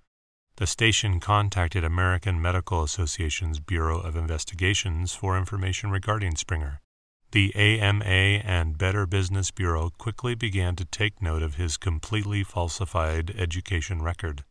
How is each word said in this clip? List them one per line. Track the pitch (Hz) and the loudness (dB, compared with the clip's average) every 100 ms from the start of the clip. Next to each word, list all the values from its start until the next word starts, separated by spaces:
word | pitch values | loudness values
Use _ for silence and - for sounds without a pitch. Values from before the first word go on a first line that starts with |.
| _ _ _ _ _ - | _ _ _ _ _ -4
the | 101 | -2
station | - 113 104 107 90 | 4 4 4 2 0
contacted | - 104 104 98 85 92 | 4 2 4 0 0 2
American | 82 87 92 92 98 85 | 0 2 2 2 0 0
Medical | 87 90 - 87 | 2 0 0 0
Association's | 78 - 80 - 80 - 85 78 | 0 0 -2 0 -2 -2 -4 -4
Bureau | 76 82 80 82 | -2 0 0 0
of | 82 | -2
Investigations | 80 80 80 - 85 92 101 95 82 90 | -4 -2 -4 -4 0 2 2 0 -2 -2
for | - 95 92 | -2 0 0
information | 90 101 95 90 104 | 0 -2 -2 -2 -2
regarding | 98 101 107 95 80 | -2 0 -2 0 -2
Springer. | - 80 73 71 _ _ _ _ _ | -2 -2 -4 -8 _ _ _ _ _
The | 107 98 | 2 2
A | 104 104 110 | 4 4 4
M | 101 101 | 4 2
A | 104 95 98 104 | 4 4 6 2
and | 98 90 80 76 | 2 2 2 2
Better | 92 101 92 | 0 2 2
Business | 98 92 98 92 | 0 2 0 -2
Bureau | - 90 82 85 - | -2 0 0 0 -4
quickly | 117 - 123 | -8 -4 -4
began | 117 117 95 90 85 | -2 -2 0 0 0
to | |
take | 87 - 107 - | -4 -2 -2 0
note | 85 80 | -2 0
of | 80 | -2
his | 73 85 - | -2 -2 -2
completely | - 78 - 107 101 101 | -2 -2 -2 -4 -2 -2
falsified | 95 - 85 - 92 85 78 80 82 101 | -2 -2 -4 -2 -2 0 0 0 -2 -2
education | 87 87 - 85 - 85 | -2 -2 -2 -2 -2 -4
record. | 80 85 82 71 - | -4 -4 -6 -6 -12